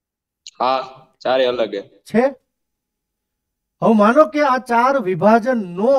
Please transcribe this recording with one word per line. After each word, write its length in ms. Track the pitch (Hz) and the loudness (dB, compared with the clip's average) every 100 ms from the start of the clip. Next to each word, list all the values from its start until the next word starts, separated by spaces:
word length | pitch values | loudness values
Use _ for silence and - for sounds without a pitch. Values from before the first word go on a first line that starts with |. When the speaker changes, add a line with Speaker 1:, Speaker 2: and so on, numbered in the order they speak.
| _ _ _ _ - _ | _ _ _ _ -20 _
Speaker 1:
હા, 200 | 123 131 127 - _ _ | -4 -2 -6 -18 _ _
ચારેય 300 | - 131 127 | -4 -2 -2
અલગ 200 | 123 110 | -2 -6
છે. 80 | 101 - _ - | -6 -12 _ -6
Speaker 2:
છે? 140 | 214 262 262 _ _ _ _ _ _ _ _ _ _ _ _ _ _ | -2 -2 -6 _ _ _ _ _ _ _ _ _ _ _ _ _ _
હવે 160 | 170 220 | 0 4
માનો 240 | 208 254 311 | 4 4 2
કે 140 | 302 294 | 2 0
આ 80 | 254 247 | -2 -2
ચાર 240 | 233 247 277 185 | 0 0 0 -4
વિભાજન 520 | 180 202 226 220 247 185 175 | 0 2 2 0 -4 -6 -4
નો 120 | 220 | 0